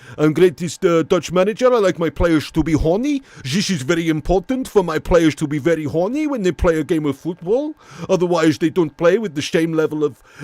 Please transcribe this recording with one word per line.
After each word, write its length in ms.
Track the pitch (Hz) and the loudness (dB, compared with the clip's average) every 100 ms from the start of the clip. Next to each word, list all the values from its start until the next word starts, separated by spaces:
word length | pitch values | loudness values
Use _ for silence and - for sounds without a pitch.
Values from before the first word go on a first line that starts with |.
| - - | -14 0
I'm 160 | 156 | 0
greatest, 520 | 156 185 147 170 - 185 | 4 2 2 -8 -2 2
uh, 180 | 165 | 2
Dutch 280 | 160 185 - | 2 0 0
manager. 420 | 170 185 220 254 | 0 0 2 2
I 60 | 247 | 4
like 200 | 196 165 | 2 0
my 100 | 165 | -2
players 420 | - 180 160 - | 0 2 2 0
to 120 | - | -2
be 100 | 151 | 0
horny. 480 | 156 156 180 269 285 - - | 2 2 0 0 -4 -6 -14
This 260 | 131 156 202 | -6 -4 -2
is 120 | 185 | -2
very 260 | 127 170 170 | -2 -2 0
important 600 | 156 - 180 190 254 262 | -2 0 0 0 -4 -2
for 160 | - | 0
my 160 | 180 156 | 0 -2
players 360 | - 180 165 139 | 0 2 4 2
to 120 | 151 | -2
be 100 | 151 | -2
very 260 | 131 165 | 0 0
horny 440 | 151 156 180 269 311 | -2 -2 -2 -2 -2
when 160 | 269 | -2
they 80 | 185 | -2
play 280 | - 185 160 | 0 0 0
a 40 | |
game 220 | 151 165 151 | 0 -2 -2
of 120 | 135 | -4
football. 580 | 156 175 165 233 302 311 - 143 170 | -6 -8 -2 -2 -2 -8 -18 -12 -2
Otherwise, 520 | 185 175 170 160 151 | 0 2 2 2 2
they 100 | 165 | 0
don't 260 | 139 160 - | 0 -2 0
play 220 | 170 190 | 2 2
with 180 | 214 147 | 0 -6
the 60 | |
same 320 | 135 180 165 | -4 -2 0
level 300 | 160 156 151 | 0 -2 0
of, 200 | 147 120 _ - | -4 -4 _ -18